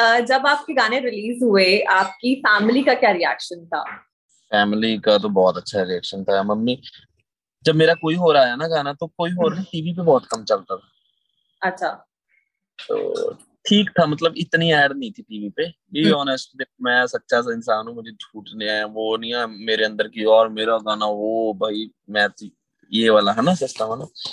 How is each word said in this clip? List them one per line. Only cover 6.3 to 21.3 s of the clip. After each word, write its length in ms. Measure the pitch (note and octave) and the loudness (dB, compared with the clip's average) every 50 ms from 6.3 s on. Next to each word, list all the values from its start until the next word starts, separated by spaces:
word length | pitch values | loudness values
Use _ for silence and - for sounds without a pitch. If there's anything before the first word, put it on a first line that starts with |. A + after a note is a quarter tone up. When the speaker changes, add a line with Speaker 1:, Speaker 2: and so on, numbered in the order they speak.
| G2 G2 G2 | 0 0 0
Speaker 2:
मम्मी, 380 | G#2 G#2 A2 A2+ B2 B2 - - - - - _ _ _ _ _ _ _ _ _ _ _ _ - | 0 -2 -2 -2 -2 -2 -4 -8 -16 -20 -20 _ _ _ _ _ _ _ _ _ _ _ _ 0
जब 120 | D#3+ D#3 | 2 4
मेरा 180 | D#3 D#3+ D#3+ E3+ | 4 6 4 4
कोई 220 | - - D#3+ D#3+ | 2 0 -2 -2
हो 160 | F3+ F3 D#3+ | 2 2 4
रहा 140 | D3+ C#3+ C3 | 6 6 6
है 120 | A#2+ B2 C3 | 4 2 -2
ना 100 | D#3+ E3 | -4 -2
गाना, 260 | E3 D3+ C#3+ C#3+ C#3+ | -2 -2 -2 -4 -6
तो 140 | - E3+ D#3+ | -8 -10 -10
कोई 240 | _ - E3+ E3+ | _ -6 -6 -4
और 220 | F3+ F3 E3 D#3 D#3 | -2 -2 -2 -2 -2
Speaker 1:
हम्म। 100 | F3 F#3+ | -4 -8
Speaker 2:
टीवी 300 | - - E3 D#3 F3 E3+ | -8 -8 -8 -6 -6 -6
पे 80 | F3+ | -2
बहुत 240 | F3 E3 C#3 B2 - | 2 4 4 4 2
कम 180 | - - A2+ G#2 | 0 -6 -6 -2
चलता 320 | - A2 G2 - - - | -2 -2 -2 -2 -6 -12
था। 140 | - - _ _ _ _ _ _ _ _ _ _ _ _ _ _ _ | -12 -12 _ _ _ _ _ _ _ _ _ _ _ _ _ _ _
Speaker 1:
अच्छा। 280 | G3 F#3 F#3 - F#3+ - - - _ _ _ _ _ _ _ _ _ _ _ _ _ _ _ - - - | -6 -6 -4 -4 -6 -6 -6 -8 _ _ _ _ _ _ _ _ _ _ _ _ _ _ _ -16 -10 -6
Speaker 2:
तो 280 | - G1+ G1+ G1+ G1+ G1+ G1+ G1+ - - _ _ _ _ - - | -6 -4 -4 -4 -4 -4 -6 -6 -8 -10 _ _ _ _ -2 2
ठीक 220 | G3+ G#3 G#3 - | 2 2 2 2
था, 160 | - - E3 | 2 2 2
मतलब 280 | D3+ D3+ D#3+ E3 E3 D3 D3+ | 2 2 0 -2 -2 -2 -4
इतनी 360 | E3+ - - E3 E3 E3 D#3 | -6 -2 -2 0 2 2 4
ऐड 200 | D3 C#3+ C#3 C#3 | 4 2 2 0
नहीं 180 | C#3+ B2+ A2 | -4 -8 -10
थी 100 | G2+ - | -10 -14
टीवी 280 | A2 - A2 G#2 G#2 G2+ | -16 -14 -12 -10 -10 -8
पे। 220 | - - D#3+ F3 | -6 -6 -6 -6
Be 440 | - _ _ _ - C#3+ D#3 D#3 D#3 | -8 _ _ _ -4 0 2 2 2
Speaker 1:
हम्म। 100 | C#3+ C#3 | 2 0
Speaker 2:
honest, 400 | C#3 C3 B2+ - - _ C3 - - _ - | -2 -4 -6 -8 -10 _ -14 -14 -14 _ -8
मैं 260 | B2+ B2 B2 B2 B2+ A#2+ | -4 -2 0 0 0 0
सच्चा 340 | - A#2 - - B2+ A#2+ | -4 -8 -6 -2 -2 0
सा 120 | A#2+ A#2+ A#2 | 0 -2 -4
इंसान 340 | A#2 A2+ B2 A2 G#2+ A2 A#2 | -6 -4 -2 -2 -2 -2 -6
हूँ, 80 | A#2+ | -12
मुझे 160 | A#2 A2+ A2+ | -14 -16 -16
झूठ 320 | G#2+ G2+ - - - G#2+ G2 - G#2 | -18 -20 -20 -20 -18 -18 -18 -16 -12
नहीं 140 | A2 G#2+ G#2+ | -8 -6 -4
है, 140 | G#2+ G#2+ G#2+ | -4 -4 -4
वो 340 | G#2+ G#2+ A2 A2 A2 A2 A2+ | -6 -6 -6 -4 -4 -4 -4
नहीं 160 | A2+ A2+ A#2+ | -4 -6 -6
है 120 | A#2+ A#2 A2+ | -4 -6 -6
मेरे 380 | A2 G2+ A2 A2+ A2 A2 G#2+ | -8 -8 -4 -2 -2 0 0
अंदर 220 | G#2+ G#2+ G#2 G#2+ A2 | -2 -2 -4 -6 -4
की, 160 | - A2+ G#2+ | -6 -2 2
और 260 | A2 A2 A2 A2+ A2 | 4 6 6 6 4
मेरा 280 | A2 G#2+ A2 A2+ A2+ A2 | 0 -4 -2 0 0 0
गाना 280 | G#2+ A2 G#2+ G#2+ G#2+ | 0 -2 -4 -2 -2
वो 480 | G#2+ G#2 G#2 G#2+ A2 | -2 -2 -2 -4 -4